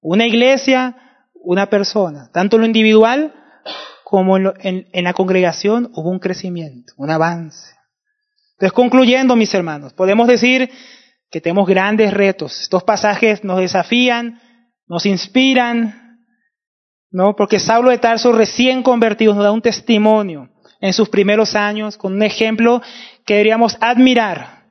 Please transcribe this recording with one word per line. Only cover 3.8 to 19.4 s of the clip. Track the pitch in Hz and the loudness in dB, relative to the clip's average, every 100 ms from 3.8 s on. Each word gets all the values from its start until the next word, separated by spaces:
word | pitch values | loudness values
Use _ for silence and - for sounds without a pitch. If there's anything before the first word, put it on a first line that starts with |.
| - - | -18 -20
como | - 196 190 190 | -4 -2 2 2
en | |
lo, | 190 190 | 0 -4
en, | 196 185 - | -8 -8 -8
en | 185 | -4
la | 180 | -4
congregación | 175 190 190 180 165 202 226 240 | -2 0 0 0 -2 -2 -2 -4
hubo | - 160 | -8 -8
un | 185 | -6
crecimiento, | 185 185 185 175 156 131 _ _ | -6 -8 -8 -10 -12 -16 _ _
un | 139 | -6
avance. | 160 165 170 165 - - _ _ _ _ _ _ _ _ | -2 -2 -4 -12 -18 -20 _ _ _ _ _ _ _ _
Entonces, | _ 190 | _ -4
concluyendo, | - 247 254 254 254 262 | 0 2 4 4 2 2
mis | 240 214 | 2 2
hermanos, | 196 170 151 139 | -2 -4 -10 -16
podemos | _ 185 208 233 | _ 0 2 4
decir | 240 247 254 254 - - - _ _ _ | 4 4 2 -2 -8 -20 -20 _ _ _
que | 165 | -8
tenemos | 165 180 190 | -4 -2 2
grandes | 190 190 214 214 | 2 0 0 0
retos. | 196 196 190 151 - | 2 -2 -2 -8 -12
Estos | - 185 | -4 -4
pasajes | 180 208 214 202 226 208 | 0 -2 0 0 0 -2
nos | 196 185 | -4 -4
desafían, | 185 185 170 240 247 233 233 226 _ _ _ _ _ | -2 -2 -2 0 0 0 -6 -14 _ _ _ _ _
nos | 170 202 | -4 -2
inspiran, | 190 - 254 262 262 240 233 226 - _ _ _ _ _ _ _ _ _ _ _ | -2 -2 0 2 2 0 -2 -4 -8 _ _ _ _ _ _ _ _ _ _ _
¿no? | 185 190 | 0 0
Porque | 202 202 202 | 2 0 0
Saulo | - 226 254 | 2 2 2
de | 240 | 2
Tarso, | 233 226 247 | 0 2 2
recién | 226 214 - 247 262 | 2 0 0 0 0
convertido, | 254 240 226 214 220 | 0 2 0 2 2
nos | 202 | 2